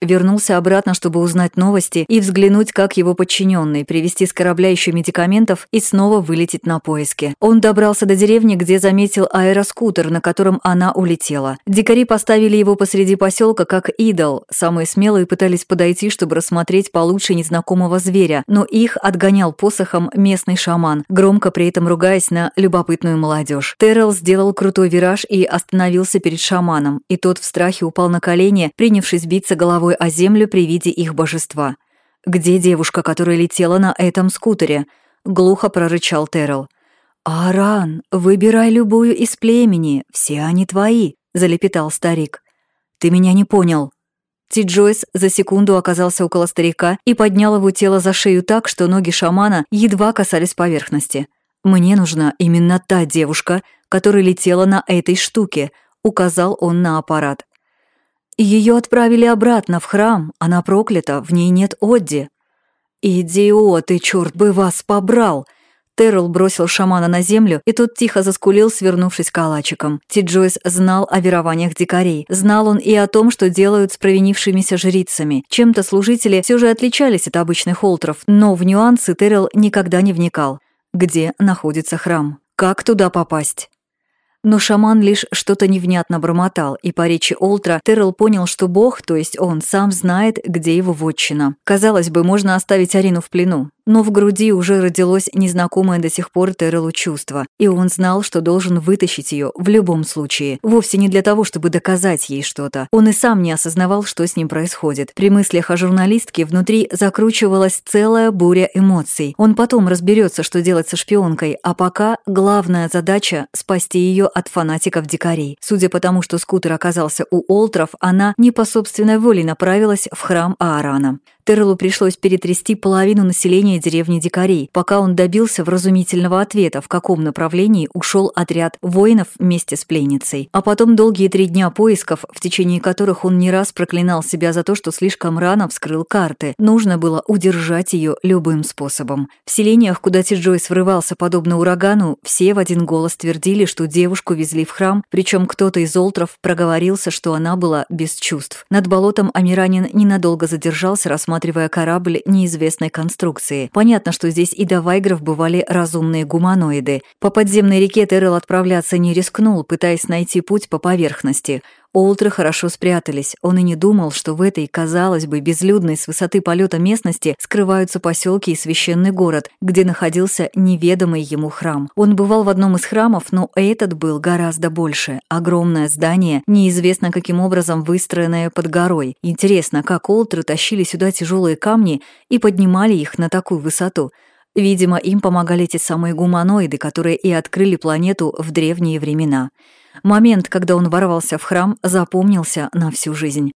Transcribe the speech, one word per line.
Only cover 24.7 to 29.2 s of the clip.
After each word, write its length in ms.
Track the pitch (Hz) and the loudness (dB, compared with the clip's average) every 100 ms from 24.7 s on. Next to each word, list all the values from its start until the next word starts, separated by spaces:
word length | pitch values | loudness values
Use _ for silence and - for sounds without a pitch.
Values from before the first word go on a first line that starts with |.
| 190 185 | 2 2
вираж 360 | 175 180 202 - | 2 2 0 -2
и 160 | 196 | 0
остановился 760 | 180 175 - 190 180 175 185 196 | 0 -2 -2 0 2 0 0 -2
перед 200 | 180 160 | -2 -4
шаманом, 600 | - 185 175 160 143 143 - | -2 -2 0 0 -2 -4 -4
и 80 | 185 | -2
тот 220 | 185 180 | 0 -2
в 40 | |
страхе 280 | - - 175 185 165 | -4 -2 -2 -2 -4
упал 240 | 165 180 | 0 0
на 100 | 175 | 0
колени, 520 | 180 175 190 202 165 - | 0 2 4 2 0 0
принявшись 500 | 226 208 190 175 | 2 2 0 -4